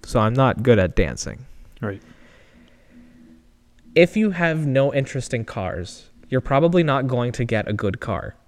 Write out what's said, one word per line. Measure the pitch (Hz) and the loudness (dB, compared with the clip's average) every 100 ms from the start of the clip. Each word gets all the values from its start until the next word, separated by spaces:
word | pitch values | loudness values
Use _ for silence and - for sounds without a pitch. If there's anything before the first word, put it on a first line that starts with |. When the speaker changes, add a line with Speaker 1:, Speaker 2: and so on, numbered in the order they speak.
Speaker 1:
So | - 120 | -2 0
I'm | 107 | 2
not | 123 131 - | 4 2 2
good | 123 110 | 4 4
at | 92 - | 4 2
dancing. | 80 - - - - - - - | -2 -4 -10 -12 -16 -20 -20 -10
Speaker 2:
Right. | 107 98 - - - - - - - _ _ 240 247 247 - - _ _ _ _ - - | -10 -10 -16 -20 -20 -20 -20 -20 -20 _ _ -20 -20 -20 -20 -20 _ _ _ _ -2 4
Speaker 1:
If | 170 214 | 4 4
you | 214 | 0
have | 175 170 160 147 | 0 -2 0 0
no | 131 139 | 2 2
interest | 139 135 135 - | 0 -2 -6 -6
in | 123 110 | -6 -6
cars, | - 92 - 87 - - - - | -6 -6 -6 -10 -14 -20 -20 -4
you're | 131 | -4
probably | - 139 165 180 | 2 2 4 4
not | 160 135 131 | 2 0 0
going | 127 123 | 0 -2
to | 120 117 | -2 -2
get | 110 - | -2 -2
a | |
good | 107 104 95 | -2 -2 -4
car. | - 95 - - | -6 -6 -6 -14